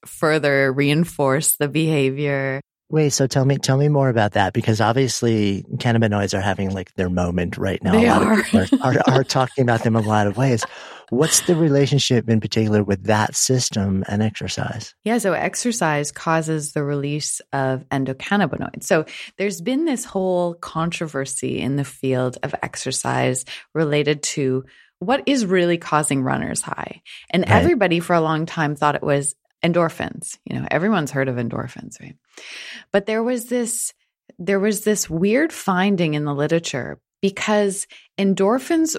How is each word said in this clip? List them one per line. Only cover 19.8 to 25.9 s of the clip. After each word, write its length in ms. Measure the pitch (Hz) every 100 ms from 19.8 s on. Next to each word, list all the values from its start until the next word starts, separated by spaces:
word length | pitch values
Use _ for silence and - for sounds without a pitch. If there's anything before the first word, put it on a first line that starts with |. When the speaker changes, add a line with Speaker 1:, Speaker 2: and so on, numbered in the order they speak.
Speaker 1:
this 200 | 330 240 -
whole 480 | 196 185 180 175
controversy 1080 | 170 - 160 170 - 165 139 135 - 131 120
in 160 | 113 143
the 80 |
field 540 | 135 - 131 127 127 123
of 120 | 143 -
exercise 840 | 143 - 135 131 127 127 127 127 - - -
related 480 | 151 156 147 147 151 -
to 300 | - 135 131 131 - _ _
what 240 | 180 269 -
is 180 | 277 202
really 320 | 185 175 170
causing 440 | -